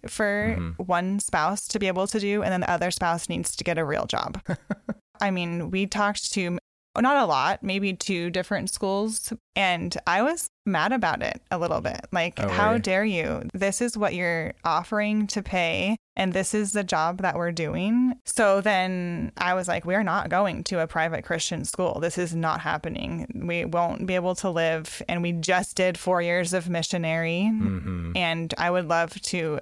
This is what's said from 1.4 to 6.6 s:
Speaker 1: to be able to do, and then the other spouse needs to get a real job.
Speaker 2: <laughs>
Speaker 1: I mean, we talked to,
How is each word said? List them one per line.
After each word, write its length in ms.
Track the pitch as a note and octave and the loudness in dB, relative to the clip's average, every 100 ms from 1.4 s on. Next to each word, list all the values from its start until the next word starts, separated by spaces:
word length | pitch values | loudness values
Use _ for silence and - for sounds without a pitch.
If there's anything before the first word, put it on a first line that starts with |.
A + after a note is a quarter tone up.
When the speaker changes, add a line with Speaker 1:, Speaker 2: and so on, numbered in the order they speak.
| D#3 G3+ - | 2 0 -4
Speaker 1:
to 100 | A3+ | -2
be 60 | G3 | 0
able 200 | F#3 G3 | 0 0
to 120 | A3 | 0
do, 220 | G3+ G#3 | 0 0
and 100 | F#3+ | 2
then 100 | F#3 | 0
the 100 | - | 0
other 180 | E3+ F3 | 0 0
spouse 400 | - F3 E3+ - | 0 0 0 -2
needs 260 | E3+ E3+ - | -4 -4 -4
to 80 | |
get 140 | - E3 | -2 0
a 80 | D3+ | 0
real 220 | D3+ - | 0 -2
job. 340 | - - - - | -2 -4 -6 -6
Speaker 2:
<laughs> 760 | E3+ - G3+ - - _ - | -6 -4 -8 -6 -10 _ -2
Speaker 1:
I 100 | G3+ | 0
mean, 400 | F#3 F3 E3+ D#3+ | 0 -2 -2 -2
we 140 | F#3+ G3 | -2 -2
talked 440 | G#3 G#3 G3+ - | 0 0 0 -4
to, 240 | - F3 F3 | -2 -2 -4